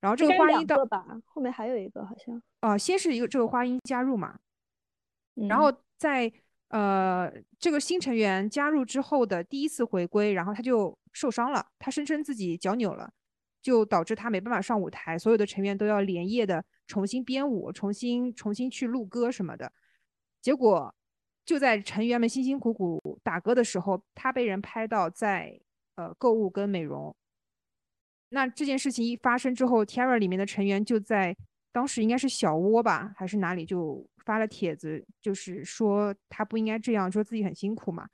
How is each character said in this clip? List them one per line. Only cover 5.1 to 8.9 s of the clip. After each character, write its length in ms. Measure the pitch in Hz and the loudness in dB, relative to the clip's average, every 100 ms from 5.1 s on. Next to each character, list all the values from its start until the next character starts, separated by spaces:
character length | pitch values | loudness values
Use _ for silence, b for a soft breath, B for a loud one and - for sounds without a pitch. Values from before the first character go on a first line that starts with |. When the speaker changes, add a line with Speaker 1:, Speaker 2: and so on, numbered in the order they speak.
| _ _ - | _ _ -6
Speaker 2:
嗯。 120 | 202 | 0
Speaker 1:
然 100 | 220 | 4
后 140 | 302 262 _ _ | 4 2 _ _
在， 340 | 311 269 233 b b b _ | 0 2 0 b b b _
呃， 640 | 220 202 196 185 180 180 - - _ | 0 2 2 2 0 -2 -6 -20 _
这 120 | 349 | 0
个 100 | 294 | 0
新 180 | - 359 | 0 -2
成 160 | 269 | 0
员 360 | 233 214 190 202 | 2 2 2 0
加 180 | 285 285 | 0 2
入 160 | 302 | 2
之 160 | 247 | 0